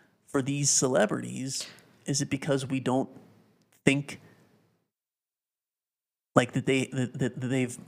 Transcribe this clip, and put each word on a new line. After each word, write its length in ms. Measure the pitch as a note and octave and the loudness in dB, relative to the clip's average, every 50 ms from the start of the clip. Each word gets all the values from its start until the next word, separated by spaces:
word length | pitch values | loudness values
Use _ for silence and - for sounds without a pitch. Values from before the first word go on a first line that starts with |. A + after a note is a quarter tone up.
| _ _ _ _ _ - | _ _ _ _ _ -4
for 140 | - C#3+ | -2 -2
these 280 | C3 C3+ C#3+ C#3+ C#3+ C3+ | 0 0 -2 0 0 2
celebrities? 1000 | - - D3+ C3 B2+ D#3 G#3 G#3 - B2 A#2+ A#2+ B2 B2+ B2+ C3+ C3+ - - - - - - - - _ - | 2 2 2 2 4 4 2 2 0 -4 -6 -6 -8 -8 -8 -6 -8 -8 -10 -10 -14 -20 -20 -20 -20 _ -6
Is 160 | - C#3+ C#3 | -2 -2 -2
it 80 | C#3+ - | -2 -2
because 360 | - C3+ - - C#3 C3+ C3 | -2 -2 0 0 0 0 0
we 140 | B2+ C3+ C3 | -2 -4 -2
don't 300 | B2 B2+ B2 C3 C3 - - - - - - - _ _ _ _ _ _ _ _ - | 0 0 0 0 0 -2 -6 -16 -20 -20 -20 -20 _ _ _ _ _ _ _ _ 4
think, 340 | C#3 C3+ C#3+ D3 - - - - - - - - _ _ _ _ _ _ _ _ _ _ _ _ _ _ _ _ _ _ _ _ _ _ _ _ _ _ _ _ _ _ _ _ _ _ _ _ _ - | 4 4 4 2 -4 -10 -16 -18 -20 -20 -20 -20 _ _ _ _ _ _ _ _ _ _ _ _ _ _ _ _ _ _ _ _ _ _ _ _ _ _ _ _ _ _ _ _ _ _ _ _ _ 2
like, 180 | - B2 A#2+ - | 2 2 4 0
that 120 | C3+ A#2+ | -2 2
they, 200 | - C3+ C3 B2+ - - | 2 2 2 2 0 -2
that, 240 | C3+ B2+ A2+ - C3+ | -2 -2 -2 -2 -2
that, 220 | C3 B2 - - | -2 -2 -2 -4
that 60 | B2+ B2 | -4 -2
they've, 300 | C3 C3 B2+ A#2+ - - - | 0 0 -2 -2 -4 -10 -12